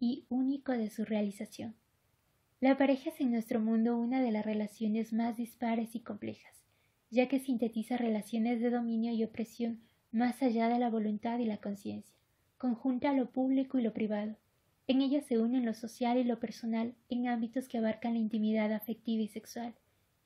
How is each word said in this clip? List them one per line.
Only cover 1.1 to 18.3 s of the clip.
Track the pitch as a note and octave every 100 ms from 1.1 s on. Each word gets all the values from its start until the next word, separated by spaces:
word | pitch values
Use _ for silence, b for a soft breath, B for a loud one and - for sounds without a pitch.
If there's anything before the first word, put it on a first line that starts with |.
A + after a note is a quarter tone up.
| G#3+ G#3 G3+ G#3+ - A#3 - _ _ _ _ _ _ _ _
La | C4 C4+
pareja | C#4 C4 E4
es | -
en | C4
nuestro | A#3 - A3+
mundo | A3 A3+ A3+ A#3
una | A#3 C4
de | B3
las | G#3+ A3
relaciones | G#3+ G#3+ - G#3+ A3 A3
más | A3+ A#3 A3+
dispares | A#3 - A#3 A3+ A3+
y | A3+
complejas, | - G#3 A3 G#3+ - - _ _ _ _ _
ya | A#3 B3+
que | C4+
sintetiza | C4 A#3 A#3 A#3 G#3+ B3
relaciones | A#3 G#3+ - A3+ A3+ A#3
de | A#3+
dominio | A#3+ A#3 A3+ A#3
y | A3+
opresión | A3 - A3 - A#3 A3+ b b _
más | A3 B3 A#3+
allá | C4 A3+ A3+
de | A#3+
la | A#3+
voluntad | A3+ G#3+ G#3+ A#3 A#3+
y |
la | A3+ G#3
conciencia. | G#3 G3+ G#3+ G#3 - _ _ _ _ -
Conjunta | B3+ A3+ C4+ B3+ D4
lo | C4+ A#3+
público | C4 C4 C4+ C4 C4
y |
lo | A3
privado. | G#3+ G#3+ G#3 G#3+ A3 _ _ _ _ -
En | C4
ella | C#4 D4
se | - A3+
unen | A#3 C4
lo | A#3
social | A3 A3+ - A#3+ B3
y |
lo | A#3+ A3+
personal | G#3+ - A3+ A3+ A#3 - -
en | B3 B3
ámbitos | A#3 A#3 C4 B3+
que | A#3
abarcan | A3 A3 A#3+
la | A#3
intimidad | A3